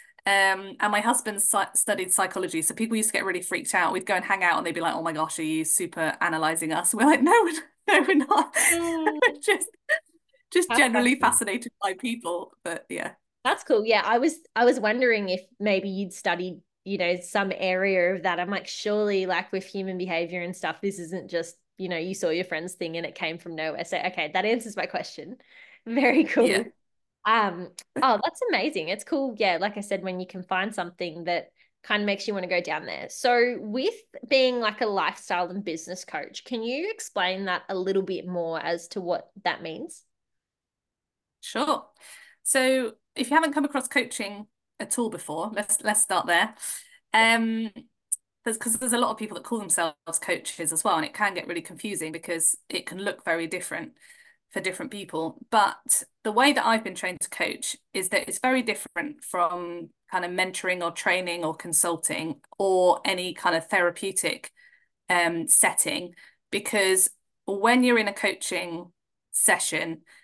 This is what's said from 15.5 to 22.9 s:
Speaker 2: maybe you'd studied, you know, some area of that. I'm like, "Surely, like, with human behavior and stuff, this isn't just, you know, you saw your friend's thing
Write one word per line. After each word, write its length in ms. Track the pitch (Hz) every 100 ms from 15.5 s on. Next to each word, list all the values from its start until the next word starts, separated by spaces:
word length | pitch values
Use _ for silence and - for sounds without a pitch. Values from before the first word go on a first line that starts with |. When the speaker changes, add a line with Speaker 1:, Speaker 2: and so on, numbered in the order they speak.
| -
Speaker 2:
maybe 300 | 208 196 196
you'd 240 | 190 196
studied, 480 | - 196 175 180 170 - _
you 140 | 190 196
know, 180 | 175 180
some 340 | 180 208 196
area 600 | - 185 185 196 185 175
of 80 | 190
that. 160 | 180 175
I'm 100 | 180
like, 200 | 202 -
"Surely, 580 | - 208 208 208 196 185
like, 240 | 175 190
with 140 | 190
human 340 | 190 196 190 185
behavior 420 | 180 170 170 175
and 140 | 175
stuff, 260 | 175 165 160
this 200 | 202 196
isn't 300 | 165 180 -
just, 260 | 170 165 - _ -
you 100 | 185
know, 100 | 170
you 160 | 175
saw 140 | 190 170
your 160 | 165
friend's 300 | 180 160 175
thing 220 | - 170